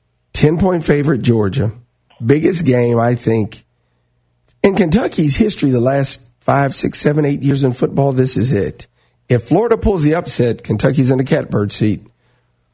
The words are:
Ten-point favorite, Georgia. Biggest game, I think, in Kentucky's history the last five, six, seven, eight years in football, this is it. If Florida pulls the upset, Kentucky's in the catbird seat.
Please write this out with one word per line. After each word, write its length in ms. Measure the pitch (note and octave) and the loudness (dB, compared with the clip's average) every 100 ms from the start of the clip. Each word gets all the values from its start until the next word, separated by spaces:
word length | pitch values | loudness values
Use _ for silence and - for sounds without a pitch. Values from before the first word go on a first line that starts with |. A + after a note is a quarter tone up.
| _ _ _ | _ _ _
Ten-point 520 | - D3 E3 F#3+ F3 | 0 2 2 2 0
favorite, 380 | D#3 D3 C#3+ B2+ | 0 0 0 0
Georgia. 500 | - A#2 G2+ F2+ G#2 - - _ _ - | 2 2 0 -2 -4 -6 -18 _ _ -4
Biggest 400 | A#2 D3+ E4 F3 | 0 2 2 0
game, 340 | C#3 B2 A#2+ A#2 | 0 2 2 2
I 160 | A#2+ | 0
think, 500 | A#2+ - A2+ G2 - _ _ _ _ _ _ _ _ _ _ | 0 0 -2 -2 -8 _ _ _ _ _ _ _ _ _ _
in 120 | G3 G3 | 0 2
Kentucky's 600 | F3 G3 E4+ - D3+ C3 | 2 0 0 -2 0 0
history 340 | G#3+ - C#3+ | -2 0 0
the 100 | B2 | 2
last 420 | B2 C#3 C3+ - _ _ | 2 0 -2 -4 _ _
five, 340 | - C3+ C#3 | -2 0 0
six, 240 | - C3+ - | -2 -4 -2
seven, 260 | - D3+ | 0 0
eight 180 | C#3+ C#3 | 0 0
years 220 | C#3 C3+ | -2 0
in 80 | C3+ | 0
football, 400 | A#2+ - - C#3 | 0 -2 0 0
this 240 | C3 C3 - | 0 0 0
is 160 | B2 | 0
it. 340 | G2+ E2+ - - _ _ _ - | 0 -2 -8 -18 _ _ _ -2
If 160 | A#2+ | -2
Florida 320 | - E3+ A#3 A3+ | 2 0 2 0
pulls 280 | A3+ F#3+ | 0 0
the 100 | D3 | 0
upset, 480 | E3 E3+ - B2 G#2+ | 0 -2 -2 -2 -2
Kentucky's 460 | - A2+ C3+ B2+ B2+ | -4 -2 0 2 2
in 80 | C3 | 0
the 60 | |
catbird 460 | C3+ D3+ - A2+ G#2 | 0 -2 0 -2 -2
seat. 340 | - A2 F#2 - _ _ _ _ _ _ | -2 -2 -2 -8 _ _ _ _ _ _